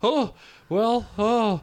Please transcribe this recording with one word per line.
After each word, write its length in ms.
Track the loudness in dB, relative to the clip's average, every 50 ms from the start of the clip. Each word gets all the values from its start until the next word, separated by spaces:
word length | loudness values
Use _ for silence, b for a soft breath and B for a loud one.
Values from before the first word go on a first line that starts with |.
| 0
oh, 300 | 2 2 2 0 -2 -6 B B B B B B _
well, 380 | -2 0 2 2 0 0 -2 -4 -4
oh 440 | -2 0 2 2 2 2 0 0 -2